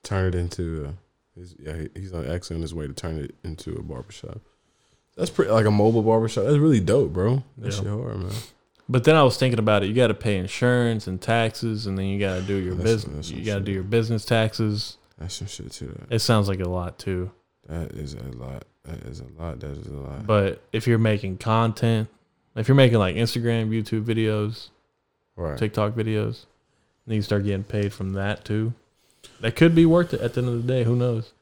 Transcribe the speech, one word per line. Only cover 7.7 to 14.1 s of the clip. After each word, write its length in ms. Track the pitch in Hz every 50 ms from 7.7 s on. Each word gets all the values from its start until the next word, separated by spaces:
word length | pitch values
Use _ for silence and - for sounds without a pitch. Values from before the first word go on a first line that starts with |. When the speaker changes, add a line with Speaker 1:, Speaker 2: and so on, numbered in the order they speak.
| 101
Speaker 2:
Yeah. 60 | 101
Speaker 1:
shit 80 | 104 101
hard, 320 | 104 107 - 123 110 98
man. 120 | 92 92 101 113 110 - _ _ _ _ _ _ _ -
Speaker 2:
But 160 | 127 127 120
then 120 | 156 156
I 80 | 160 147
was 140 | 127 - -
thinking 220 | 135 131 120 113
about 240 | 110 110 107 101 101
it. 40 | 95
You 60 | 110
gotta 200 | 123 127 113 104
pay 220 | - - 113 104 95
insurance 680 | 90 98 - - 127 123 123 123 120 117 113 110 -
and 160 | - 92 90
taxes, 640 | - - 113 117 113 113 - - - 117 110 107 110
and 100 | 104 95 95
then 80 | 95
you 120 | 98 98 101
gotta 220 | 101 95 92 92
do 140 | 92 98 101
your 180 | 98 92 90 90
Speaker 1:
That's 80 | 90 87
Speaker 2:
business. 180 | 110 113 110 -
Speaker 1:
some, 120 | - 69
that's 120 | 73 85 -
some 100 | - -
Speaker 2:
You 80 | 85
gotta 140 | 107 104 98
Speaker 1:
shit. 60 | 95
Speaker 2:
do 60 | 101 98
your 100 | 95 92
business 420 | 98 110 117 113 110